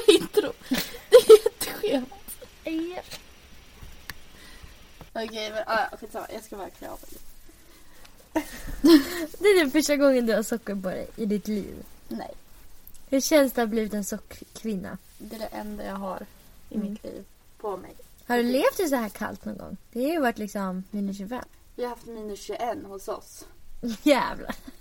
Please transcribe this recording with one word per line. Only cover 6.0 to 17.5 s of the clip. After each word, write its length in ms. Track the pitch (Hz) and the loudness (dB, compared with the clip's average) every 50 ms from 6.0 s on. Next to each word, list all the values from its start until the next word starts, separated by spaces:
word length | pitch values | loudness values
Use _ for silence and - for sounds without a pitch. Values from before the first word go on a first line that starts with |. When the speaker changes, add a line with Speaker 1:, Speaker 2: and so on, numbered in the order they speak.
| - 214 - 220 220 - - | -16 -12 -10 -10 -10 -10 -12
Speaker 1:
Jag 120 | 220 208 | -14 -14
ska 120 | - - | -14 -12
bara 140 | 202 180 - | -12 -12 -14
klä 200 | - - - - | -14 -14 -14 -14
av 80 | - - - | -14 -14 -16
mig. 180 | - - - - - - - - - - - - - - - - - - - - - - - - - - 320 294 - - - - - - - - 302 339 285 277 - 349 349 330 302 - - | -18 -16 -16 -16 -16 -16 -16 -20 -20 -20 -20 -20 -20 -20 -20 -20 -20 -20 -20 -20 -20 -20 -20 -20 -4 -4 -4 -4 -4 -12 -12 -10 -10 -8 2 8 8 8 8 8 4 -4 -6 -6 -8 -8 2
Speaker 2:
Det 100 | 339 415 | 4 6
är 120 | 403 370 | 6 6
den 100 | 320 269 | 4 4
första 260 | 269 311 294 - 294 | 2 0 2 2 2
gången 300 | 277 285 277 262 254 240 | 4 4 4 4 4 2
du 80 | 226 220 | 2 2
har 80 | 196 226 | 0 0
socker 320 | - 233 226 - - 202 | -2 -4 -6 -6 -6 -8
på 140 | 202 190 185 | -6 -4 -6
dig 200 | - 127 - - - | -6 -6 -10 -12 -8
i 100 | - 233 | -6 -4
ditt 220 | 202 208 208 - 214 | -2 -2 -2 -2 -4
liv. 360 | 214 202 - - - - - - - - - - | -4 -4 -4 -8 -10 -14 -16 -18 -20 -20 -14 -12
Speaker 1:
Nej. 260 | - 226 - - - - - - - - - - - - - - - - - - | -10 -10 -10 -10 -12 -16 -18 -20 -20 -20 -20 -18 -18 -18 -18 -16 -16 -16 -6 0
Speaker 2:
Hur 120 | - 269 | 0 0
känns 320 | 254 - 320 302 277 262 - | 2 4 6 6 6 4 2
det 100 | - 233 | 0 -2
att 60 | 214 | 0
ha 20 | |
blivit 240 | 226 226 220 208 208 | 0 -2 -2 -2 -4
en 100 | 208 196 | -4 -4
sockerkvinna? 960 | - 220 202 - - - - - - - - - 226 214 185 175 185 180 190 - - - - | -4 -8 -10 -10 -14 -18 -18 -18 -18 -18 -10 -6 -6 -6 -4 -6 -8 -12 -14 -16 -20 -20 -20
Speaker 1:
Det 180 | - 214 226 | -16 -14 -12
är 40 | 220 | -10
det 60 | 220 | -10
enda 380 | - - 220 214 214 208 208 208 | -10 -10 -10 -10 -10 -10 -10 -8
jag 100 | 202 196 | -8 -8
har 300 | 196 196 190 180 - 202 - - - - - - - - - | -8 -8 -8 -8 -10 -12 -16 -20 -20 -20 -20 -20 -20 -20 -8
i 40 | - | -6
Speaker 2:
Mm. 160 | 220 208 202 208 | -6 -4 -6 -8
Speaker 1:
mitt 120 | 220 - | -10 -12
liv 200 | - - - 196 - - - _ - | -14 -14 -14 -16 -18 -20 -20 _ -20